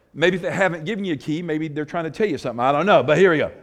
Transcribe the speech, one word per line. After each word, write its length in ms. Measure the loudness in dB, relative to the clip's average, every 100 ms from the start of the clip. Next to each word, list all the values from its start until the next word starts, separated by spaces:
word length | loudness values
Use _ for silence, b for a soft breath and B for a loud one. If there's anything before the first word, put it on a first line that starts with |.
| b
Maybe 240 | -2 0 0
if 60 |
they 80 | -2
haven't 340 | 0 0 -2
given 200 | -6 -6
you 100 | -4
a 40 | -4
key, 220 | -4 -6
maybe 280 | -4 -4 -4
they're 160 | -6
trying 200 | -6 -6
to 60 | -6
tell 160 | -2 -2
you 100 | -2
something. 240 | -6 -2
I 120 | 0
don't 140 | 2 4
know, 160 | 4
but 140 | 4 4
here 140 | 6
we 80 | 4
go. 140 | 0 -6